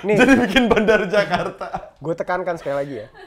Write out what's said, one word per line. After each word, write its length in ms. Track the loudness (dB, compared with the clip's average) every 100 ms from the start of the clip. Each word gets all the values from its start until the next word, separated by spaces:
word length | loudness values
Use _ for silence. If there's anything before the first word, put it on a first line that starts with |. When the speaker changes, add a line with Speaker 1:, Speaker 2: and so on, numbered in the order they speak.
Speaker 1:
Nih. 140 | -2 2
Speaker 2:
Jadi 180 | 4 4
bikin 260 | 4 2 2
bandar 400 | 2 4 2 2
Jakarta. 880 | 0 0 -2 -4 -8 -10 -10 -12 _
Speaker 1:
Gua 160 | -8
tekankan 440 | -6 -4 -4 -4 -6
sekali 180 | -6 -6
lagi 180 | -6 -8
ya. 100 | -14 -20